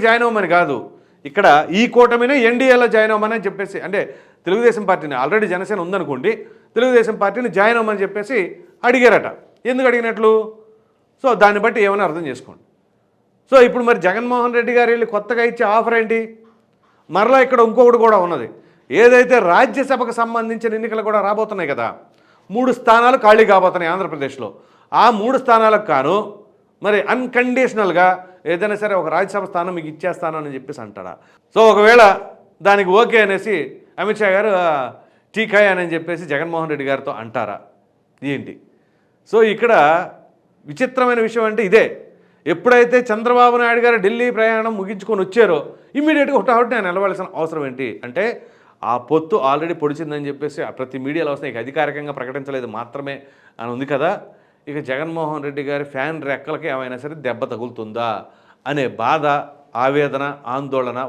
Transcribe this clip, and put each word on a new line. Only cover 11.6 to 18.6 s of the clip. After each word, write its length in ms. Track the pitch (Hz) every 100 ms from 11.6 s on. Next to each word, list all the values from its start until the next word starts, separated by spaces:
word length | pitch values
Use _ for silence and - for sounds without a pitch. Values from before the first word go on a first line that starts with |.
బట్టి 160 | 226 226 202
ఏమైనా 180 | 202 180
అర్థం 160 | 160 156
చేసుకోండి. 320 | 123 - 80 _ _ _ _ _ _ _ _ _
So, 60 | 262 240
ఇప్పుడు 180 | 240 240
మరి 100 | 233 175
జగన్మోహన్ 480 | 202 240 247 240 240
రెడ్డి 140 | 233 240
గారు 120 | 233
వెళ్ళి 120 | 233 226
కొత్తగా 280 | 208 202 233 240
ఇచ్చే 140 | 233 202 220
ఆఫర్ 200 | 226 233
ఏంటి? 200 | 214 226 220 220 - _ _ _ _ _ - 170
మరలా 220 | 220 262
ఇక్కడ 160 | 254 247 226
ఇంకొకటి 300 | 214 240 240
కూడా 140 | 220 208
ఉన్నది, 240 | 175 151 110 -